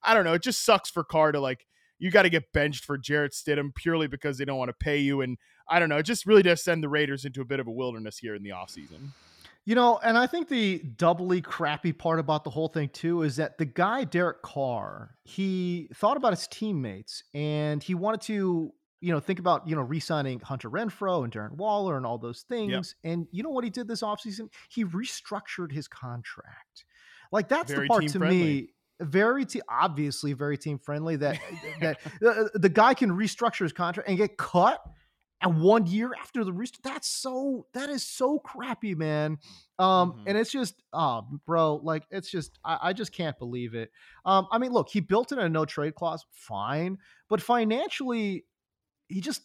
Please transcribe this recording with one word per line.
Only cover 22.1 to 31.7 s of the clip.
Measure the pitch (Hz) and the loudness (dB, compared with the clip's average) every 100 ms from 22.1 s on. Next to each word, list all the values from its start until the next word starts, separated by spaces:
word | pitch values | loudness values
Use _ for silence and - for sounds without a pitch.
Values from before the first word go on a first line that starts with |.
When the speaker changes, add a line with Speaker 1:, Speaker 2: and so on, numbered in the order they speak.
| 117 | -6
Speaker 2:
those | 117 123 - 240 | -8 -12 -8 -6
Speaker 1:
Yep. | 214 127 | -2 -4
Speaker 2:
things. | 180 - | -4 -10
And | 165 170 170 | -6 -6 -6
you | 175 | -8
know | 294 | -4
what | 262 | -4
he | 240 | -4
did | 196 226 | -6 -6
this | 220 | -6
offseason? | 220 208 226 196 220 - - | -4 -6 -8 -12 -14 -18 -12
He | - | -4
restructured | 208 170 254 - - 208 - - 175 | -4 -4 -6 -10 -8 -10 -10 -10 -8
his | 143 139 | -8 -10
contract. | - 127 120 113 - - - _ - _ _ - - - | -12 -10 -10 -12 -16 -18 -20 _ -20 _ _ -20 -20 -4
Like, | 208 208 | -2 0
that's | 285 339 | 0 0
Speaker 1:
Very | 143 | -2
Speaker 2:
the | 277 | 2
part | 226 151 | 4 2
to | 147 | 0
Speaker 1:
team-friendly. | 175 | 4
Speaker 2:
me | 185 165 143 123 _ _ _ | 4 4 0 -4 _ _ _
very | 165 165 220 269 | -2 2 4 2
te-, | 269 233 - | -2 -6 -4
obviously | 120 180 147 147 135 147 | 0 0 0 -4 -2 -4
very | 135 143 143 | -4 -2 -4
team | - 143 | -4 -8
friendly | - 147 160 156 | -6 -6 -4 -2
that, | 143 156 - 165 | -2 -2 -8 -12
Speaker 1:
<laughs> | - | -12